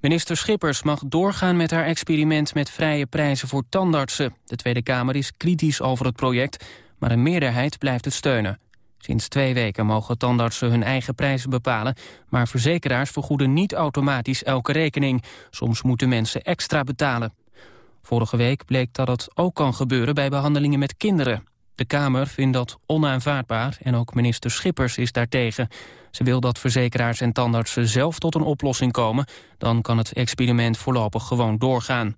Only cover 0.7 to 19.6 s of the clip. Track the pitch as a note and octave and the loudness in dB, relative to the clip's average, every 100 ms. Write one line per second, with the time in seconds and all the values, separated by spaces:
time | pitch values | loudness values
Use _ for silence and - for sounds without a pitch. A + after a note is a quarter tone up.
0.7 | C#3 D3+ D3 C#3 D#3+ F#3+ G3 F#3 F3 E3 | -2 -2 -2 -2 0 0 0 2 2 2
1.7 | E3 D#3 E3 - D#3 D3+ D#3 D3 - C#3+ | 0 0 -2 0 2 4 2 0 -2 -4
2.7 | - D#3+ D3 C#3 D#3 D3 C3+ C3 C#3 C3 | -2 0 0 -2 0 0 0 -2 -4 -2
3.7 | F#3+ F#3+ D#3 C3+ - C3+ - - B2+ - | 0 2 2 0 -2 -4 -4 -12 -6 -2
4.7 | A#2+ A#2 B2+ B2 C3+ C3+ - E3+ F3 D#3 | -2 0 0 0 -2 -4 -2 0 2 2
5.7 | C#3 B2+ B2+ B2+ A#2+ C3 B2 C#3 - - | 0 0 0 -2 0 0 0 -2 -4 -18
6.7 | - - _ C3 A#2 C3 F3 C#3 A#2+ C#3 | -20 -20 _ 0 2 2 2 0 0 -2
7.7 | - C#3+ B2+ C#3+ - D#3 B2 G#2 G2+ _ | -2 -2 -2 -4 -2 0 0 0 -4 _
8.7 | - _ _ - A#2+ - C#3+ C3+ B2 A2+ | -20 _ _ -4 -4 -2 0 0 2 0
9.7 | G2 G#2+ G#2+ A2 A#2+ B2 B2 A#2 - B2 | 0 0 0 -2 -2 0 2 0 0 0
10.7 | A#2 A2 C3 A#2+ B2+ D3 C3+ B2+ B2+ A#2+ | 2 2 -2 -2 -2 0 0 -2 -2 0
11.7 | A#2 A2+ C3+ - - - B2 A#2+ C3 A#2+ | -2 -2 -6 -10 -20 -4 0 0 0 2
12.7 | E3+ C#3+ B2 C#3 - D3 D3 C3+ C#3 G3 | 0 0 -2 -2 -4 -2 0 2 2 2
13.7 | - D#3 C3+ C#3 C3+ A#2 C3 - C3+ A#2 | 0 -2 0 0 0 -2 -2 0 -2 0
14.7 | D3 D#3+ C#3+ C#3 B2+ - - - - A#2 | 0 0 0 0 0 -4 -20 -18 -6 -2
15.7 | A2+ B2+ A#2+ B2+ A#2+ A2 - - C3 - | 0 0 2 2 2 0 -4 -4 -4 0
16.7 | D#3 C3 C3+ D3 A#2+ A2+ - _ - - | 0 -2 -2 0 0 -4 -8 _ -20 -20
17.7 | - - - - A#2+ A2+ A#2 A#2+ C3+ - | -20 -20 -20 -2 0 2 2 2 0 0
18.7 | C3 B2+ - C3 B2 - - F3+ - | -2 0 -2 -2 -2 -4 -2 -2 2